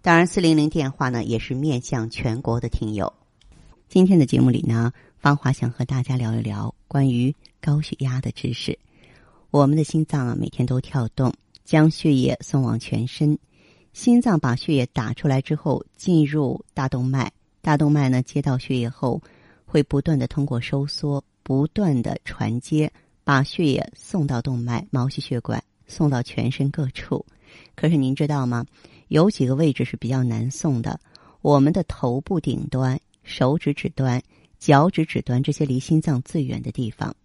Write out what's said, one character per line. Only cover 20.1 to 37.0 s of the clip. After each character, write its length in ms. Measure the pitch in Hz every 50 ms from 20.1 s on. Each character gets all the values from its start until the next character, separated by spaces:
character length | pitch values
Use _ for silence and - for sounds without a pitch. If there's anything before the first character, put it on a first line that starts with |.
| 160 139
地 80 | 120
通 200 | - - - 139
过 120 | 143 131 117
收 280 | 120 - - 139 139
缩， 360 | 147 - - - 147 143 139 - _ _ _ _
不 240 | - 131 135 143 151
断 340 | _ - 208 180 143 123 113
地 160 | - - - _
传 340 | - - - 113 107 113 120
接， 320 | - - 156 151 151 147 _ _ _ _ _ _ _
把 180 | - 143 131 135
血 220 | - - - 180
液 260 | 147 131 - - - -
送 300 | _ - - - 196 147
到 160 | 143 131 117 -
动 160 | 139 131 120
脉、 280 | 117 120 120 113 - -
毛 180 | - 131 123 135
细 140 | 139 - 139
血 180 | - 135 120
管， 220 | - - 113 113 - _ _ _ _
送 240 | _ - - 165 147
到 120 | 135 123 120
全 300 | - - - 117 117 131
身 180 | - 135 135
各 160 | 147 - 151 131
处。 360 | - - - - - 110 - _ _ _ _ _ - - - _ _
可 140 | - - 151
是 80 | 170
您 180 | 151 135 131 135
知 120 | 139 156
道 180 | 143 151 143 131
吗？ 220 | 123 120 120 117 - _ _ _ - - - _ _
有 220 | - 151 165 202
几 160 | - - 139
个 80 | 123 131
位 180 | 135 165 156 135
置 100 | - 139
是 140 | - -
比 140 | 113 - 117
较 120 | 131 131 127
难 280 | 123 117 113 113 127
送 320 | 139 - - 170 135 120 113
的， 180 | - 123 - _ _ _ - _ - _ _
我 180 | _ 143 147 139
们 140 | 135 143 170
的 100 | 196 165
头 360 | _ - - - 127 120 135
部 180 | 160 - 196 170
顶 280 | 147 - 123 - - 135
端、 300 | - 131 131 127 127 135 _ _ _ _ _
手 320 | - - - 131 127 143
指 160 | 165 - 147 143
指 160 | - - 175
端、 320 | - - 139 131 123 127 - _ _ _ _ _ _ _
脚 320 | - - 147 139 151 180
趾 160 | - - 160
指 160 | - - 117 101
端， 200 | - 123 123 139
这 80 | -
些 140 | 147 - 156
离 160 | 139 131 127
心 200 | 135 - 165 156
脏 200 | 156 - 147 123 131
最 220 | - - 165 143
远 160 | 127 120 120 120
的 80 | -
地 200 | - - 127 107
方。 240 | - _